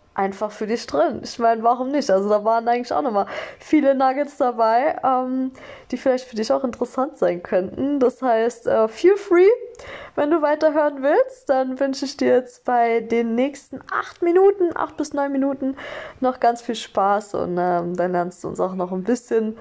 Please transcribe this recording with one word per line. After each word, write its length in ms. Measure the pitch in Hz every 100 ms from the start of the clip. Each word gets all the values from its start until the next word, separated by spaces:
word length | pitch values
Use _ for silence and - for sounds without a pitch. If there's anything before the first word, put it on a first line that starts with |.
| _
einfach 360 | - 196 196 214
für 160 | - 208
dich 180 | 226 -
drin. 320 | 285 339 -
Ich 160 | - -
meine, 240 | 233 226
warum 300 | 233 247 254
nicht? 180 | 285 -
Also 180 | 190 202
da 140 | 208
waren 220 | 208 226 233
eigentlich 260 | 240 247
auch 100 | -
nochmal 240 | 285 208 196 - - -
viele 340 | - 311 269
Nuggets 420 | 269 262 262 285 -
dabei, 600 | 254 233 220 233 294 -
ähm, 480 | 262 254 254 262 262 262 - - -
die 40 | 254
vielleicht 280 | 269 254 254
für 80 |
dich 160 | 214 220
auch 120 | 269
interessant 520 | 269 226 240 - 277 -
sein 220 | 175 175
könnten. 560 | - 190 190 - 269 285
Das 200 | 254 -
heißt, 460 | 262 226 226 - -
äh, 220 | 220 220
feel 280 | - 349 403
free, 320 | - 349 381 494 - - - - - -
wenn 160 | 294
du 100 | 330
weiterhören 600 | 294 302 311 302 294 285
willst, 440 | 269 359 523 - -
dann 300 | 262 262 254
wünsche 260 | 277 269
ich 120 | 269 -
dir 180 | 254
jetzt 300 | 247 247 -
bei 340 | - 247 233 233
den 380 | 226 233 233 226
nächsten 440 | 269 277 - 262 -
acht 280 | 381 - -
Minuten, 500 | 349 349 392 403 349 -
acht 200 | 302 -
bis 160 | 294
neun 180 | 285 277
Minuten 460 | 277 277 277 269 269 - - - -
noch 220 | 254 254
ganz 220 | 233 240
viel 120 | -
Spaß 600 | 226 - - 196 202 208
und, 220 | 185 175 175
ähm, 380 | 180 175 175
dann 160 | 180 180
lernst 320 | 175 175 -
du 60 | -
uns 100 | 190
auch 160 | 185
noch 160 | 185 180
ein 140 | 185
bisschen, 520 | 185 247 - 226 220 220